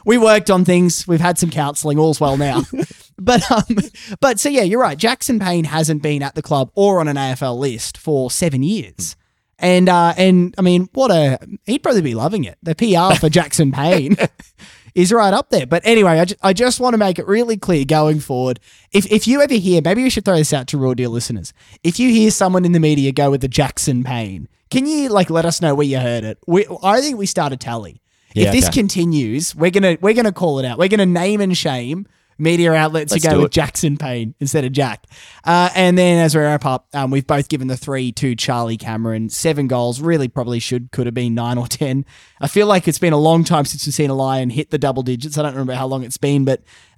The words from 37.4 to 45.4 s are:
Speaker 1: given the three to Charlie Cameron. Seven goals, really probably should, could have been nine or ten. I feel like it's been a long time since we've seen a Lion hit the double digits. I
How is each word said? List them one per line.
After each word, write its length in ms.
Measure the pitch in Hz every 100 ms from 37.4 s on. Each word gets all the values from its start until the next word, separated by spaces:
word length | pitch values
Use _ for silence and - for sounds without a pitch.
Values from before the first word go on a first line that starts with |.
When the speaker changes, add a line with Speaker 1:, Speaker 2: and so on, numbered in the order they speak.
| -
Speaker 1:
given 200 | 143 131
the 80 | 127
three 340 | - 135 127
to 240 | - 135
Charlie 420 | 117 - 120 117 113
Cameron. 520 | 120 113 113 110 110
Seven 400 | - 165 147 135
goals, 320 | 127 120 120
really 260 | 160 165 127
probably 320 | - 120 120
should, 320 | - 123 123
could 160 | - 120
have 80 |
been 220 | 120 120 113
nine 220 | 117 120
or 100 | 120
ten. 360 | - 143 135 - - _ _
I 80 | -
feel 180 | 202 208
like 220 | 190 165
it's 100 | 151
been 140 | 175
a 60 | 147
long 260 | 156 165
time 220 | 160 165 143
since 200 | 147 147
we've 80 |
seen 160 | 135 147
a 40 |
Lion 360 | 135 135 135 127
hit 200 | 120 -
the 60 | 151
double 260 | 139 131
digits. 340 | 127 123 151
I 40 | 147